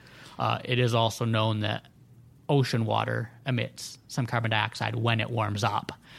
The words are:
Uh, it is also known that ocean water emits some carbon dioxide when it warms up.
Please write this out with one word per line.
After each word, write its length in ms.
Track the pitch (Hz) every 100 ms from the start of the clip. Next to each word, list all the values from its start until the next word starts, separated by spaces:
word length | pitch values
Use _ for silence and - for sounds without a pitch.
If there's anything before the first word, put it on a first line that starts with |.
| - - - -
Uh, 220 | 113 117 -
it 140 | 123
is 140 | 123
also 300 | 117 113 -
known 380 | 117 113 110 107
that 240 | 107 113 - - - - - - -
ocean 360 | 147 131 120 110
water 460 | 107 110 113 113 - -
emits 520 | 123 113 - - - -
some 160 | - 120
carbon 260 | 120 110
dioxide 440 | 110 110 - 113 113
when 260 | 117 113
it 80 | 113
warms 340 | 117 104 104
up. 300 | 110 104 - - -